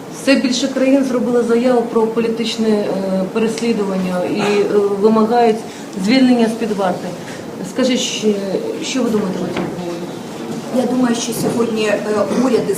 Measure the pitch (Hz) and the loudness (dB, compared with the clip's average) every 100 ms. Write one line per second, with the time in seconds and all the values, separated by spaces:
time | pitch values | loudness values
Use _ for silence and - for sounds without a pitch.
0 | - - 269 269 254 - 269 254 262 277 | -14 -4 2 2 2 0 -2 0 2 2
1 | 240 254 214 240 214 233 254 240 - 226 | 2 0 0 2 2 2 4 2 2 0
2 | 220 233 226 226 220 - 220 208 202 190 | 0 0 -2 -2 -2 -2 0 0 0 -2
3 | 190 190 185 220 220 - 233 202 196 185 | -2 -2 -2 -2 -2 0 -2 0 0 -2
4 | 185 180 180 208 202 208 - 208 202 196 | -2 -2 -2 -2 0 2 2 2 2 4
5 | 220 220 220 240 233 220 - - - 196 | 4 4 4 4 4 2 -4 -12 -10 -4
6 | 190 269 254 240 226 226 214 196 185 175 | 2 4 6 6 2 0 -2 -2 -2 -2
7 | 180 175 - - - - - - 247 247 | -6 -10 -12 -12 -12 -10 -6 0 0 0
8 | - - 214 196 196 170 - - - 262 | -2 -2 0 0 0 -2 -4 -6 -4 -2
9 | 226 214 190 180 170 175 170 175 175 170 | 0 0 0 -4 -4 -4 -4 -6 -8 -8
10 | - - - - - - - 247 240 254 | -8 -10 -12 -10 -10 -8 -4 0 0 2
11 | 240 226 240 - - 233 226 214 214 202 | 0 0 -2 -2 0 0 0 0 0 0
12 | 214 214 - 240 254 214 208 | 0 0 0 2 2 2 0